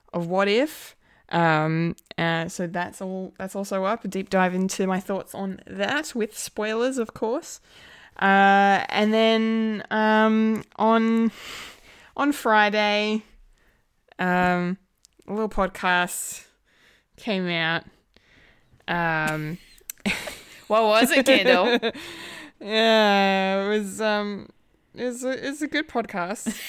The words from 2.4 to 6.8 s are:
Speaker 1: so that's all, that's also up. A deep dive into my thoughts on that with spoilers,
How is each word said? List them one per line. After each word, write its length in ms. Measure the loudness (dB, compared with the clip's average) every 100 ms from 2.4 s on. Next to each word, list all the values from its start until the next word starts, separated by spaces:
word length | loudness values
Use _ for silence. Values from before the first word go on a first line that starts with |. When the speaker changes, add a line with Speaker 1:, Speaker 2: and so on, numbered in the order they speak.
| -4
Speaker 1:
so 200 | -6 -6
that's 340 | -4 -6 -8
all, 320 | -8 -8 -10 -10
that's 180 | -10 -8
also 280 | -4 -2
up. 200 | -2 -2
A 40 | -4
deep 220 | -6 0
dive 240 | 2 2
into 320 | 2 -2 -2 -2
my 140 | -2
thoughts 340 | -4 -6 -6
on 260 | -10 -10 -10 -14
that 480 | -6 -4 -4 -4
with 240 | -6 -6 -6
spoilers, 580 | -12 -6 -4 -2